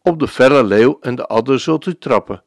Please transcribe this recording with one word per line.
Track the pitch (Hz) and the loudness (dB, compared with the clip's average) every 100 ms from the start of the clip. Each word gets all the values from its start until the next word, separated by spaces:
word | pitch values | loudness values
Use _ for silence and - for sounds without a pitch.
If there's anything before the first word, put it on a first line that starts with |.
Op | - 165 | -2 -2
de | 131 | -6
felle | - 131 143 | 2 2 4
leeuw | 110 101 123 - | 2 4 2 0
en | 127 123 | -8 -10
de | - | -4
adder | 110 120 131 | -4 -2 -2
zult | - 156 190 | -2 -4 -6
u | 165 | -10
trappen. | 143 110 - 98 | -2 -2 -2 -14